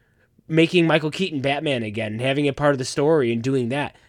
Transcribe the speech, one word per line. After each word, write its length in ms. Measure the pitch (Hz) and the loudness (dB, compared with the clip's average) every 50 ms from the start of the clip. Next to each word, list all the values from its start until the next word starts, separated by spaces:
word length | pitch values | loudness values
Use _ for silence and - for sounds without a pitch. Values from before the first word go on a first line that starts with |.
| _ _ _ _ _ _ _ _ _ | _ _ _ _ _ _ _ _ _
Making 400 | - 156 160 165 160 180 175 165 | -2 2 2 2 4 4 2 4
Michael 240 | 160 151 165 151 151 | 4 4 2 0 -2
Keaton 300 | - - 190 175 156 135 | -2 -2 -4 -2 -2 -4
Batman 420 | 127 135 143 143 156 151 135 120 | -2 -2 -2 -2 -2 -2 -2 -2
again 300 | 110 107 101 113 110 107 | -4 -6 -6 -6 -6 -6
and 80 | 107 110 | -6 -4
having 240 | 123 131 139 147 147 | -2 -2 0 0 0
it 100 | 139 - | 0 0
part 180 | - 147 147 | 2 2 2
of 60 | 143 131 | 2 2
the 60 | 127 | -2
story 480 | - - 151 139 156 165 151 123 117 | -6 -2 0 2 2 4 2 2 2
and 100 | 117 117 | 0 -2
doing 280 | 113 131 139 131 120 117 | -2 -2 0 0 -2 -2
that. 260 | 135 147 139 - - - _ | -2 -4 -6 -6 -10 -16 _